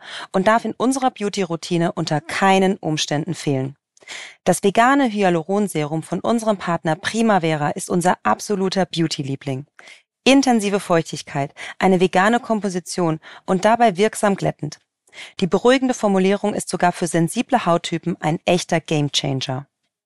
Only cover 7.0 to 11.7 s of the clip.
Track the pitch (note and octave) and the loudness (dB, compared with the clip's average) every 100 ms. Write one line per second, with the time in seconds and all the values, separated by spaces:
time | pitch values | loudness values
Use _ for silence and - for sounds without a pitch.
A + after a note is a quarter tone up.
7 | - A3 A3+ G3 D#3+ D#3 D3 - - F#3 | -4 0 2 2 2 0 -2 -4 -2 0
8 | F3 - - G#3+ - G3+ F#3+ F#3+ F3 D#3+ | 2 0 0 -2 -2 -2 0 0 -2 0
9 | E3 - C3+ C3+ - C3 D3 _ - - | -2 -2 -6 -6 -6 -8 -10 _ -20 -20
10 | _ _ A#3+ C4+ C4 A#3 G3+ G3 - E3+ | _ _ 4 4 4 2 0 -2 0 0
11 | D#3+ D3+ - D3 C#3 - - | 0 -8 -8 -6 -6 -8 -16